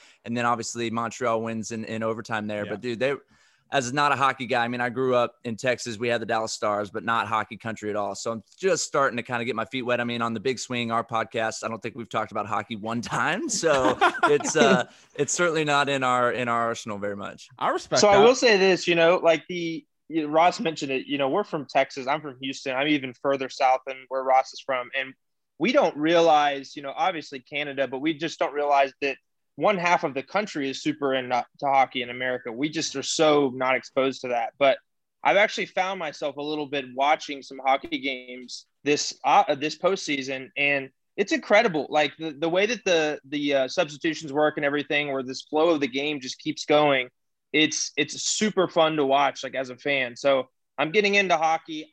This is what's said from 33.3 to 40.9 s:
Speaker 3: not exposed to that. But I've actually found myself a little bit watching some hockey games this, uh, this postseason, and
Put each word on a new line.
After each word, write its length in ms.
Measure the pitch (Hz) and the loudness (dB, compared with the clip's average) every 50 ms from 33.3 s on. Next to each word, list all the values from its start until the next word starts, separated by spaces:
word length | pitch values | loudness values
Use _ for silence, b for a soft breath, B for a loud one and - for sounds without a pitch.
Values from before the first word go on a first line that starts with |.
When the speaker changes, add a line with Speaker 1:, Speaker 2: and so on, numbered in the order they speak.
| 147 147 143 135 120 | 6 6 4 2 0
Speaker 3:
not 200 | 131 131 127 131 | -2 0 0 0
exposed 460 | 123 - - - - 131 135 127 - | 0 -2 -2 -2 0 0 0 -2 -4
to 60 | - 127 | -6 -4
that. 260 | 120 120 113 - - _ | -2 -2 -4 -4 -2 _
But 180 | 143 135 127 - - _ _ _ _ _ _ _ - | 4 4 4 2 -2 _ _ _ _ _ _ _ 0
I've 120 | - 160 | 2 4
actually 300 | 190 208 214 - - 190 | 4 2 2 0 -4 -8
found 320 | 165 - 196 185 185 196 190 | -6 -4 -2 -2 -2 -4 -6
myself 400 | 170 151 143 - 160 147 135 143 | -6 -8 -8 -6 -6 -6 -6 -6
a 40 | 143 | -6
little 240 | 147 151 151 151 135 | -6 -4 -6 -6 -4
bit 180 | 139 143 131 127 123 | -6 -6 -6 -6 -4
watching 480 | 127 139 143 156 156 - - 147 139 | 0 2 2 2 2 0 -6 -12 -12
some 180 | 131 - 139 135 131 | -12 -14 -16 -4 0
hockey 320 | 135 135 139 - 170 165 139 | 2 2 2 0 -4 -6 -6
games 720 | 127 139 131 127 127 123 123 127 127 123 - - - _ _ _ _ | -4 -4 -6 -6 -8 -12 -14 -14 -14 -14 -16 -16 -16 _ _ _ _
this, 340 | 139 147 143 - - - - - | 0 0 2 0 -4 -8 -4 0
uh, 320 | 135 151 190 202 - 151 | 4 4 6 4 4 0
this 200 | 139 135 156 151 | -2 -2 -6 -6
postseason, 760 | - - 180 196 190 - - 147 139 131 131 135 131 131 - - - | -2 0 0 0 0 -2 -4 -4 -4 -4 -6 -8 -8 -10 -10 -4 -2
and 340 | 143 143 143 139 135 131 | 0 2 2 0 -2 -4